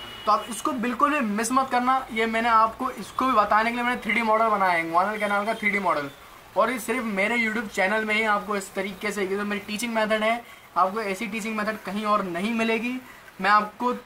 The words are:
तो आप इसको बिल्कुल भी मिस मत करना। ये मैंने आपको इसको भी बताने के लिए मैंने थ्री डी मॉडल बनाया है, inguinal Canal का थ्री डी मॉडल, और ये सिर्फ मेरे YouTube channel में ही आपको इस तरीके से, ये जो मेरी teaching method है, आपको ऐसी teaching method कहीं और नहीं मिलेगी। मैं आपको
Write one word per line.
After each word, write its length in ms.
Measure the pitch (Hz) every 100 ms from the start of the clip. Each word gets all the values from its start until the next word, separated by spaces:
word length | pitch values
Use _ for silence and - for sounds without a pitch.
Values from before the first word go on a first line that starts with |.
| - - -
तो 60 |
आप 140 | 208 214
इसको 220 | 220 -
बिल्कुल 400 | 262 240 226 285
भी 60 | 302 220
मिस 260 | 202 226
मत 160 | 262 262
करना। 360 | 247 247 262 262
ये 140 | 226 226
मैंने 220 | 226 233
आपको 420 | 226 220 - 254
इसको 360 | - 190 - 262
भी 60 |
बताने 380 | 214 202 214 226
के 60 | 240
लिए 80 |
मैंने 160 | 240 247
थ्री 100 | 226
डी 100 | 220
मॉडल 260 | 226 220 226
बनाया 240 | 208 185
है, 120 | 170
inguinal 340 | 165 170 196 214
Canal 260 | 208 202 208
का 80 |
थ्री 160 | 220 214
डी 80 | 208
मॉडल, 320 | 190 151 139 - - - - 180
और 140 | 226
ये 80 | 254
सिर्फ 260 | 226 247
मेरे 340 | 226 190 208 240
YouTube 300 | 220 214 208
channel 360 | - 190 220
में 100 | 214
ही 80 | 214
आपको 320 | 220 208 196 202
इस 160 | 196
तरीके 380 | 202 196 185 208
से, 100 | 202
ये 140 | 190 196
जो 80 |
मेरी 160 | 208 202 202
teaching 280 | 208 240
method 280 | 220 208 214
है, 180 | 214 240 - - - 175
आपको 240 | 190 214
ऐसी 240 | 202 190 226
teaching 300 | 220 220 214
method 220 | 208 214
कहीं 200 | 185 202 214
और 180 | 208
नहीं 280 | 190 170 208
मिलेगी। 440 | 226 226 226 240 254 - - - -
मैं 100 | 190
आपको 420 | 214 208 - 247 240